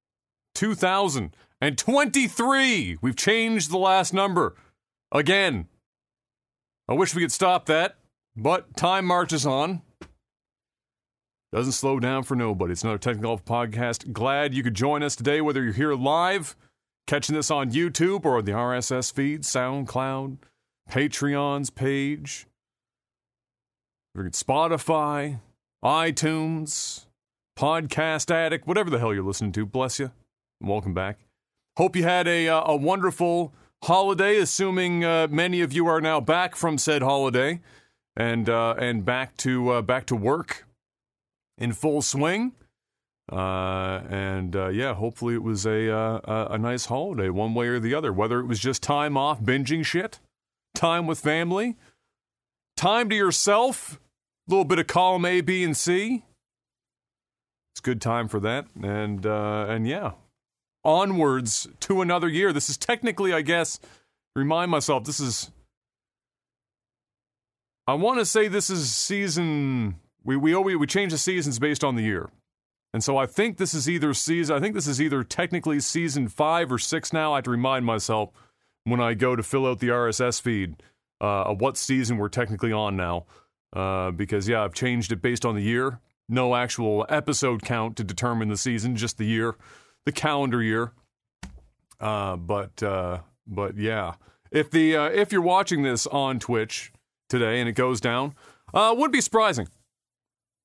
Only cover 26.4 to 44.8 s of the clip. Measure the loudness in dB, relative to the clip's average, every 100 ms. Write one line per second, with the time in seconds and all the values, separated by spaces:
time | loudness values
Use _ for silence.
26.4 | -2 -4 -4 -6 -8 -10 -18 _ _ _
27.4 | _ -2 0 0 -2 -2 0 0 0 2
28.4 | 2 0 0 0 2 0 0 0 -2 -2
29.4 | -2 -2 -2 -2 -2 -2 -6 -10 _ _
30.4 | _ -8 -4 -2 -2 -4 -4 -8 _ _
31.4 | _ _ _ 0 2 2 2 4 2 2
32.4 | 2 2 2 2 2 2 0 2 2 2
33.4 | -2 -8 _ _ 2 4 4 4 4 4
34.4 | 2 0 0 2 0 2 2 2 2 2
35.4 | 2 2 2 2 2 4 2 2 2 2
36.4 | 2 0 -2 0 2 2 2 2 2 2
37.4 | 2 -2 -10 -20 _ _ _ -4 -2 0
38.4 | 2 2 2 0 -2 -2 -2 -2 -4 -4
39.4 | -2 0 2 0 0 0 0 -2 0 0
40.4 | -4 -12 -16 _ _ _ _ _ _ _
41.4 | _ -8 -6 -2 -2 0 0 0 0 0
42.4 | -2 -6 _ _ _ _ _ _ -10 -4
43.4 | -2 -2 -2 -2 -4 -6 -6 -6 -4 -4
44.4 | -4 -2 -2 -2